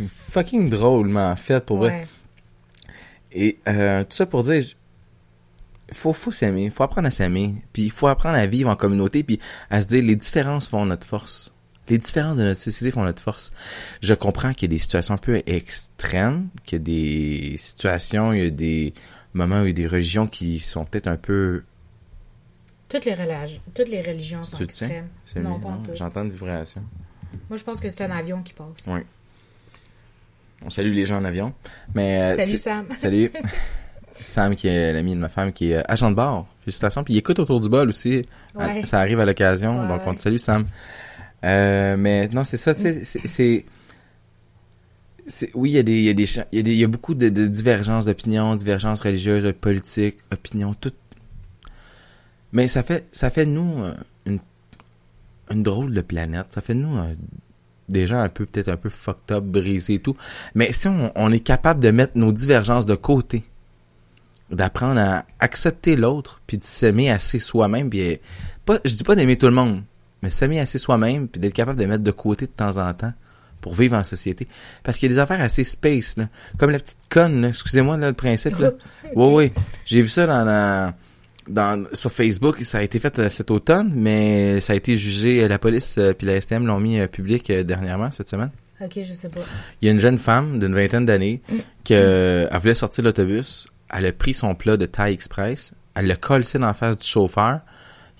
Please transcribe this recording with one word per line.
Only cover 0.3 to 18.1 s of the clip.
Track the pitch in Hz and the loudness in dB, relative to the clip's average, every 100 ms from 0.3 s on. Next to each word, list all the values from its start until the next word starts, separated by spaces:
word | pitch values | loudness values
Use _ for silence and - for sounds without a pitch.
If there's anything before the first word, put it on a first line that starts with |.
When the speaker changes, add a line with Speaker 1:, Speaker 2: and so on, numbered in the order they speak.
| - 175 240 165 | -4 0 0 0
Speaker 1:
drôlement | 107 120 127 104 104 92 90 | 2 4 4 2 0 0 -2
faite, | - 131 - | -2 -2 0
pour | 101 | 0
vrai. | 113 | 0
Speaker 2:
Ouais. | 170 165 - - _ _ _ _ - - - - - _ | -2 -10 -20 -20 _ _ _ _ -20 -20 -20 -20 -20 _
Speaker 1:
Et, | 92 107 - - | -2 0 0 -2
euh, | 104 101 98 | 0 2 0
tout | 95 - | -2 -2
ça | 185 | -2
pour | 127 | 0
dire, | 120 160 | 0 0
j-, | 120 - _ - - _ _ _ _ - - - - | -2 -10 _ -20 -20 _ _ _ _ -20 -20 -20 -18
faut, | - 160 | -6 -4
faut | 160 240 | -2 -4
s'aimer, | - 107 95 104 | -2 -2 0 -2
faut | - | -2
apprendre | 135 - 151 | -2 0 -2
à | |
s'aimer, | - 92 92 101 104 - | 0 -2 0 -2 -6 -8
puis | - | -4
il | 107 | -4
faut | - 143 | 0 2
apprendre | 135 165 151 | 2 2 2
à | 101 | 2
vivre | 123 131 | 0 0
en | 104 | 2
communauté, | 101 101 98 147 | 2 2 2 0
puis | 147 110 - - - | -2 -4 -6 -18 -4
à | 104 | -2
se | 98 | 2
dire, | 127 | 2
les | 117 107 | 4 2
différences | - 156 139 143 - | 0 -2 0 -2 -4
font | 107 101 | -2 -2
notre | 87 - | -4 -6
force. | 104 - - - _ _ _ - | -10 -8 -12 -14 _ _ _ 0
Les | 117 | 0
différences | - 170 151 139 | 0 -4 -2 -2
de | |
notre | 101 95 | -2 -2
société | - - 127 | -6 -6 -4
font | 123 92 | -4 -4
notre | 85 | -4
force. | - - - - - - - - | -8 -10 -12 -14 -16 -16 -16 -4
Je | 101 | 0
comprends | 107 101 - 131 | 0 0 -2 -2
qu'il | 131 90 | -2 -2
y | |
a | 80 | 0
des | |
situations | - 85 - | 0 -2 0
un | 101 | -2
peu | - 113 - | -2 -2 -2
extrêmes, | 90 - - - - - 90 110 160 185 - - | -4 -4 -10 -10 -10 -4 -2 0 -2 -6 -10 -8
qu'il | 82 | -6
y | |
a | |
des | 78 82 76 76 76 73 71 76 | -4 -2 -2 -2 -2 -4 -6 -8
situations, | - - 95 87 - | -10 -4 -2 -2 -2